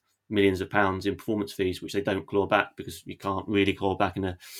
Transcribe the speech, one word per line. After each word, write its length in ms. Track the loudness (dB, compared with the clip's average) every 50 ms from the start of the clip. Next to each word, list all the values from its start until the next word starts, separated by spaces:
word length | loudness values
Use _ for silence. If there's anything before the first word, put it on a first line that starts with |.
| _ _ _ _ _ _
millions 300 | 2 4 4 4 4 2
of 100 | -2 0
pounds 360 | 2 2 2 2 2 0 -2
in 100 | -4 -4
performance 360 | -4 -4 -4 -2 -2 -2 -4 -4
fees, 300 | -2 -2 -2 -2 -4 -8
which 100 | -6 -4
they 80 | -4
don't 260 | -2 0 -2 -2 -4
claw 200 | 0 0 0 2
back 300 | 4 2 2 2 0 -4
because 260 | -10 -14 -12 -14 -14 -12
you 100 | -14 -14
can't 320 | -6 -4 -4 -4 -4 -4 0
really 240 | 2 4 4 4 2
claw 240 | 2 0 0 2
back 200 | 2 0 0 0
in 80 | -2 -4
a, 120 | -4 -4 -6 -12 -18 -16